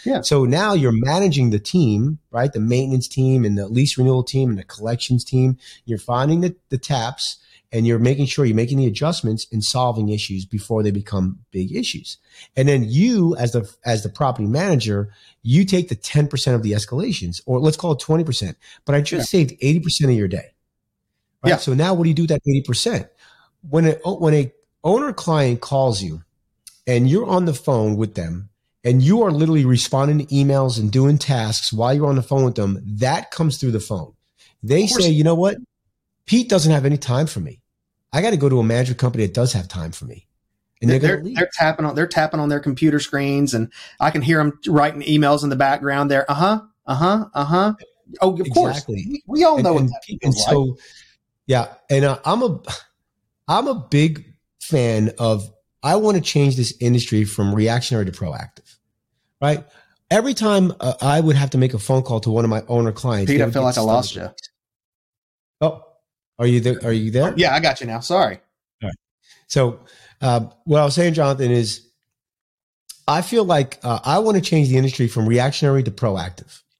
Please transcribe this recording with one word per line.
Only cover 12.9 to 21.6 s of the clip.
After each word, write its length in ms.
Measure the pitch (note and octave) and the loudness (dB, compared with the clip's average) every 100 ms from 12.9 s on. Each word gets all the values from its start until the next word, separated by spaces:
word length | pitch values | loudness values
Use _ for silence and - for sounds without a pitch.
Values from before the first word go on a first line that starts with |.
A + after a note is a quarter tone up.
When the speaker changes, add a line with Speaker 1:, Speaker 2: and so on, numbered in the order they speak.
| C3 A3+ A3+ E3 F3 | 2 2 2 2 0
Speaker 2:
as 160 | A#2+ | -2
the, 200 | A#2+ G#2 - A#2+ | -2 -4 -8 -4
as 160 | A2+ | -2
the 80 | G2+ | -4
property 380 | - C#3 A#2+ G#2 | -4 -2 -2 -2
manager, 640 | C3+ G3 C#3+ A2 G2+ G2+ - _ _ | -2 0 0 0 -2 -4 -10 _ _
you 220 | A#2 D3 F#3+ | 0 2 2
take 220 | F#3 F3 | 0 -2
the 60 | |
ten 340 | A2 - D3+ D3 | -8 -4 0 0
percent 280 | C3+ - A#2+ | -2 0 0
of 80 | |
the 80 | G#2+ | 0
escalations, 720 | G#2 G#2 B2+ A#3+ E3+ F2 F2 - | -2 -4 -4 -4 -4 -8 -8 -4
or 140 | B2+ | 0
let's 180 | D3+ D3+ | 0 0
call 140 | F3 | -2
it 80 | C#3 | -2
twenty 240 | - D#3+ | 0 -2
percent. 340 | D#3+ - F#2 - - - - | 0 -4 -6 -10 -20 -10 -2
But 100 | C#3+ | 0
I 60 | |
just 300 | D3 E3+ - | 0 -4 0
Speaker 1:
Yeah. 80 | F#3 | 2
Speaker 2:
saved 120 | C#3 - | 0 0
eighty 180 | C3+ E3 | 0 0
percent 280 | D#3+ - C#3 | 0 0 2
of 80 | A#2 | 2
your 100 | G2 | 0
day. 280 | F#2+ - _ _ _ _ _ _ _ _ _ | -4 -8 _ _ _ _ _ _ _ _ _
Right? 80 | - | 0
Speaker 1:
Yeah. 60 | |
Speaker 2:
So 180 | D#3+ | 0